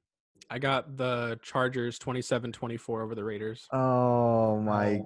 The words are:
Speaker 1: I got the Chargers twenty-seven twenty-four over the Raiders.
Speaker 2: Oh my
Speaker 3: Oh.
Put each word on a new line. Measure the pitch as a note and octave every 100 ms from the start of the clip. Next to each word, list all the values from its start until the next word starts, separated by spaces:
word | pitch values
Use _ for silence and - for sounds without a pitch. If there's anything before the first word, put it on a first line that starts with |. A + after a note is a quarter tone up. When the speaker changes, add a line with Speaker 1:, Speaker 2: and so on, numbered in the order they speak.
| _ _ _ _ -
Speaker 1:
I | A#2+
got | C3+ C3 D3+ C3
the | B2+ B2 A#2+ A#2
Chargers | - C3+ B2+ C3 A#2+ A#2
twenty-seven | - B2+ B2 B2 A#2+
twenty-four | A2 A#2 A#2 - A2+
over | A2
the | A2
Raiders. | G#2+ G#2 A2 A2 -
Speaker 2:
Oh | C3 C3 B2 B2 A#2+ A#2+ A2+ A2 G#2+
my | G#2+ G#2 G#2
Speaker 3:
Oh. | G#2